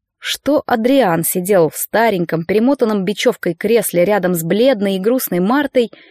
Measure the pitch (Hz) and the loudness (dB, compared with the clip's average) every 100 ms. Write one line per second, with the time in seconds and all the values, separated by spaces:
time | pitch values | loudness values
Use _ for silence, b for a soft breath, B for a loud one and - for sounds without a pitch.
0 | _ _ - - 269 302 - 240 240 277 | _ _ -10 -6 0 0 0 -2 2 2
1 | 208 165 165 190 180 196 151 - - 202 | 2 0 -2 -4 0 2 2 -2 -4 0
2 | 233 190 175 165 165 208 240 285 220 208 | 0 0 -2 -4 -2 0 2 2 0 0
3 | 185 208 247 - 180 165 202 226 190 170 | -2 -2 -2 -2 -4 -4 0 0 0 0
4 | 175 208 180 170 165 202 262 220 196 190 | 2 0 0 -2 -2 2 2 2 -2 -2
5 | 202 254 - 175 190 269 285 254 226 b | 0 -2 -2 -2 0 0 0 -2 -2 b
6 | b | b